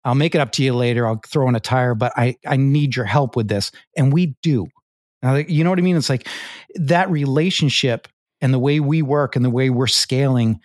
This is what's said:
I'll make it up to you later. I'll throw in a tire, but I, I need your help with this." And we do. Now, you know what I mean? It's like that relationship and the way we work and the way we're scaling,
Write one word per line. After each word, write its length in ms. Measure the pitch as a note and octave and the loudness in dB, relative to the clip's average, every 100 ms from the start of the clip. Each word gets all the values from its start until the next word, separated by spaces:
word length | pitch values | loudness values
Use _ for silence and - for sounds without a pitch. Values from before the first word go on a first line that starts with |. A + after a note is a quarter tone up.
| C3 | -2
I'll 100 | B2+ | 0
make 200 | D#3+ E3 | 2 0
it 40 | |
up 120 | C3+ | 0
to 100 | - | 0
you 100 | C3+ | 0
later. 340 | B2 B2 A#2+ A#2 | 0 0 0 0
I'll 120 | A2 - | -2 -4
throw 240 | D3+ B2+ | -2 0
in 60 | A#2+ | 0
a 40 | |
tire, 360 | - C3 B2 A2+ | 0 0 0 0
but 180 | A#2+ - | -2 0
I, 220 | A#2+ A#2+ - | -2 -2 -2
I 120 | C#3 | 0
need 380 | C#3 D3 C#3+ B2+ | 2 2 0 -2
your 100 | G#2+ | -2
help 300 | C#3+ C3 - | 0 0 -2
with 120 | G#2+ | -2
this." 220 | G#2 - - _ - | -2 -4 -10 _ 0
And 160 | C3+ | 2
we 240 | D3+ F3+ B2+ | 2 0 -2
do. 240 | E3 C3 E2+ _ _ _ _ _ | -2 0 -2 _ _ _ _ _
Now, 120 | B2+ C3+ | -2 0
you 280 | D3+ D3+ | 0 0
know 80 | E3 | 0
what 80 | F#3 | 2
I 20 | |
mean? 160 | F3+ F3 | 2 0
It's 120 | B2+ | 0
like 180 | C3 - - - - - - | -4 -6 -14 -14 -18 -14 -6
that 340 | C#3+ E3+ F#3+ | 0 2 2
relationship 1000 | D#3+ C#3+ C3+ F3 F3+ D3 - C3+ A#2 - _ _ - | 0 0 0 0 0 0 0 0 -2 -6 _ _ -4
and 120 | B2+ | 0
the 60 | C3 | 2
way 200 | C3+ D3+ | 2 0
we 220 | C#3+ D#3+ | 0 0
work 340 | C#3+ D3 C#3 - | 0 0 0 0
and 80 | |
the 60 | B2 | 0
way 220 | A#2+ C3 | 2 0
we're 160 | B2 B2+ | 0 0
scaling, 720 | - - C3 C#3 B2+ A2+ G#2+ | 0 0 0 0 2 0 -2